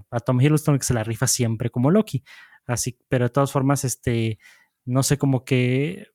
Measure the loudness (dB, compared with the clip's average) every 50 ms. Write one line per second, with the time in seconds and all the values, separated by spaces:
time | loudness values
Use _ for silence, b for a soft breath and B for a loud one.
0 | -10 _ -8 -6 -2 0 2 4 4 4 4 2 2 2 0 2 0 0 -2 -2
1 | -2 -4 -4 -2 -2 -2 0 0 0 -2 -2 -2 -4 -4 -2 0 2 4 4 2
2 | 2 0 -4 -8 B B B B B B B B _ -6 -6 -4 -4 -6 -8 _
3 | _ -4 -2 0 0 0 0 0 0 0 0 0 0 0 0 0 -2 -4 -6 -6
4 | -4 -2 -2 0 -2 -2 -4 b b b b b b b _ _ _ -2 0 0
5 | 2 2 0 0 2 2 0 0 0 0 0 0 2 0 0 0 -2 -4 -6 -10
6 | -14 -20